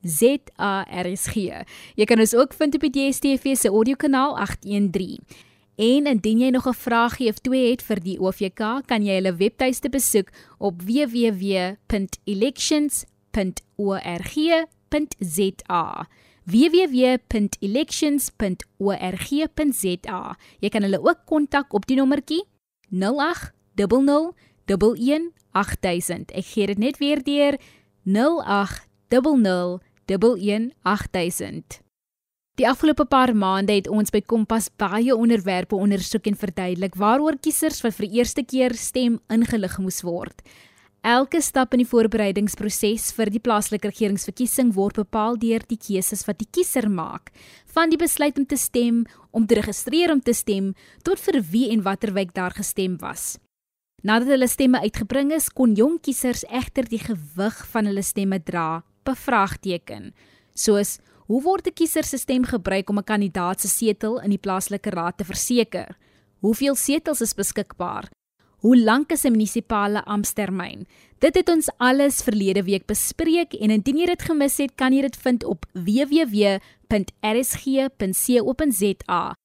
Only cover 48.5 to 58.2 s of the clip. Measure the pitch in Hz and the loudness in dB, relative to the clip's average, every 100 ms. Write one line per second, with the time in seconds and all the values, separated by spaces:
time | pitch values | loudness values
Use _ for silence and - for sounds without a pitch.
48.5 | 277 - 247 240 233 226 - _ 226 214 | -2 -2 0 2 2 0 -8 _ 0 4
49.5 | 226 208 196 - 302 349 294 240 233 - | 4 2 -4 -2 2 2 2 2 -2 0
50.5 | 196 196 190 - - - 392 - 294 170 | -2 -2 -6 -14 -10 -4 -2 0 0 0
51.5 | 202 247 220 190 196 214 196 185 196 180 | 0 2 0 0 -2 -2 -2 -4 -4 -6
52.5 | - 202 - 190 180 - - - - _ | -6 -8 -4 -4 -4 -8 -10 -10 -12 _
53.5 | _ _ _ _ _ 202 220 247 269 254 | _ _ _ _ _ 0 2 4 4 2
54.5 | - 269 254 202 - 208 233 185 311 - | 4 4 4 2 -4 -2 0 0 0 -2
55.5 | - 247 208 254 330 - 262 254 240 - | 2 4 6 4 2 -4 -2 -2 -4 -6
56.5 | 240 254 - 262 226 - 202 147 160 202 | -6 -4 -4 -4 -6 -6 -8 -8 -4 -4
57.5 | - - 226 208 196 196 - | -4 -6 -2 -2 -2 -4 -2